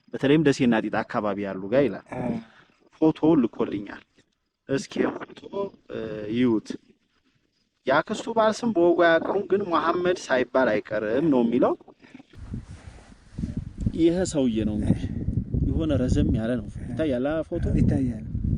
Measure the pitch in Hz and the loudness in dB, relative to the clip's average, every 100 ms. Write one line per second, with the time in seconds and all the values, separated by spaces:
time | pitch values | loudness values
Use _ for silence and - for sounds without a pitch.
0 | _ 120 135 151 147 135 127 113 107 104 | _ -2 2 4 4 4 4 2 0 -2
1 | 110 120 104 98 98 95 98 127 131 - | -4 -2 -2 -2 -4 -6 -2 2 2 -2
2 | - 123 123 117 - - _ _ _ - | -10 -8 -6 -6 -10 -20 _ _ _ 0
3 | 160 - 156 160 117 - 113 104 101 - | 0 4 4 4 2 -2 -4 -6 -10 -14
4 | - _ _ _ _ _ - 135 - - | -20 _ _ _ _ _ -6 -6 -4 -4
5 | - - - - - 196 196 - - 117 | -4 -4 -12 -18 -10 -6 -8 -10 -12 -10
6 | 110 107 104 117 127 107 - - _ _ | -8 -8 -4 2 4 2 0 -10 _ _
7 | _ _ _ _ _ _ _ _ - 143 | _ _ _ _ _ _ _ _ 0 2
8 | - 220 - 226 220 208 233 190 175 170 | 0 -6 -4 2 2 2 0 4 4 6
9 | 170 165 - 196 196 196 185 165 160 180 | 6 4 2 -4 0 -2 0 0 0 0
10 | 180 180 - 131 127 131 123 107 - 107 | 0 -2 0 0 2 2 2 0 -2 -4
11 | 107 123 160 127 117 120 208 349 - - | -2 0 2 4 4 2 2 -2 -10 -20
12 | - - - - - - - - - - | -20 -20 -20 -18 -12 -12 -12 -18 -18 -20
13 | - - - - - - - - - - | -20 -20 -18 -8 -6 -6 -8 -4 -4 2
14 | 165 175 175 151 127 110 107 104 101 - | 2 2 0 0 0 0 -2 -2 0 -2
15 | - - - - - - - 135 156 135 | -2 -6 -4 -4 -2 0 0 0 0 0
16 | 127 139 - 117 113 123 104 - - - | 2 2 2 0 0 -4 -6 -10 -8 -4
17 | 156 123 139 160 151 170 - - - 143 | -2 0 -2 -4 -4 -4 0 2 4 2
18 | 131 - - - - | 0 -4 -8 -6 -2